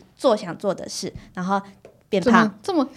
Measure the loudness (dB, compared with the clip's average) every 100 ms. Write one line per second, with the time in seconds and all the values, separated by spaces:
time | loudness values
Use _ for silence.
0 | -16 0 2 2 -2 -6 -4 -6 -8 -10
1 | -10 -12 -14 -8 -2 -4 -4 -18 -20 _
2 | _ -2 4 4 4 -2 -4 -2 -2